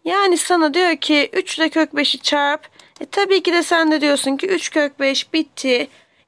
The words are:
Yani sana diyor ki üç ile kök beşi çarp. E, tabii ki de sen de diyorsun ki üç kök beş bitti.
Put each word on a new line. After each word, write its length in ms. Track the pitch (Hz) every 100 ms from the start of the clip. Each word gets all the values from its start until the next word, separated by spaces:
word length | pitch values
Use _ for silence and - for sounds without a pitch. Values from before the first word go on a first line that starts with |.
Yani 320 | 330 381 392 339
sana 380 | - 359 311
diyor 220 | 302 359 320
ki 340 | - 302 277
üç 260 | - - -
ile 100 | 320
kök 280 | 320 294 285
beşi 220 | 285 262
çarp. 540 | - 294 285 302 - _ - -
E, 40 | -
tabii 360 | - 392 381
ki 100 | 370
de 100 | 339
sen 280 | 330 339 320
de 100 | 311
diyorsun 360 | 294 285 269 269
ki 100 | 381
üç 240 | 359 -
kök 300 | 311 294 -
beş 320 | 269 269 -
bitti. 560 | 320 302 - 262 247 - - _ _